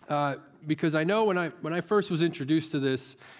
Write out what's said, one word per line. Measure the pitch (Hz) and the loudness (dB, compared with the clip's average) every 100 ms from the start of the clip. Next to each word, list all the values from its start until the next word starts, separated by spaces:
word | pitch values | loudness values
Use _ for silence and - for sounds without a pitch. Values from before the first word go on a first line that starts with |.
| - | -6
uh, | 147 147 135 - - 151 | -2 -2 -4 -12 -10 -4
because | 156 170 156 | 0 0 2
I | |
know | 160 214 | 2 2
when | 220 180 | 2 2
I, | 170 - | -2 -6
when | 151 | -6
I | 170 | -4
first | 170 208 196 | 0 0 2
was | 170 | 2
introduced | 170 - 135 160 151 | 0 0 0 0 0
to | 151 | -2
this, | 135 131 - - - - | 0 -2 -6 -18 -20 -20